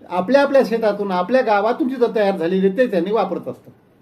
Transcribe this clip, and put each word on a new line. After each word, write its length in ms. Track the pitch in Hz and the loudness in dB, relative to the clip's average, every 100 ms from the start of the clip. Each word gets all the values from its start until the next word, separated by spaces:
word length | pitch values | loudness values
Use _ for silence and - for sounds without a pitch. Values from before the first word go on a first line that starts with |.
| - | -8
आपल्या 320 | 180 185 277 | -4 2 2
आपल्या 200 | 285 269 208 | 4 2 2
शेतातून, 460 | 226 220 196 202 | 0 -2 -2 -2
आपल्या 300 | 180 185 254 | -4 0 0
गावातून 480 | 226 202 220 247 254 | 2 2 0 -2 -4
तिथं 260 | 262 233 220 | 0 0 2
तयार 220 | 196 185 | 0 0
झालेले 320 | 165 190 190 190 | -2 0 2 2
ते 100 | 247 | 0
त्यांनी 240 | 185 185 | 0 0
वापरत 360 | 214 185 156 123 | -2 -2 -4 -8
असतात. 240 | 120 127 - _ _ | -14 -18 -20 _ _